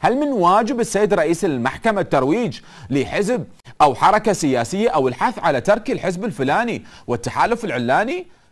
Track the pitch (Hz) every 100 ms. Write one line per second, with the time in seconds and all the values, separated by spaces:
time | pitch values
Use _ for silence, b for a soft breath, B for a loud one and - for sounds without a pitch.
0 | 175 254 294 247 175 202 226 247 226 196
1 | 208 196 156 170 196 131 120 - 226 202
2 | 156 143 131 208 220 - B B 107 135
3 | 117 165 202 247 113 - B - 151 123
4 | 175 214 214 180 147 123 117 196 226 156
5 | 131 120 190 208 170 135 190 214 247 196
6 | 180 175 220 143 135 175 240 139 B B
7 | - 117 123 131 175 233 214 123 120 151
8 | 220 359 349 b b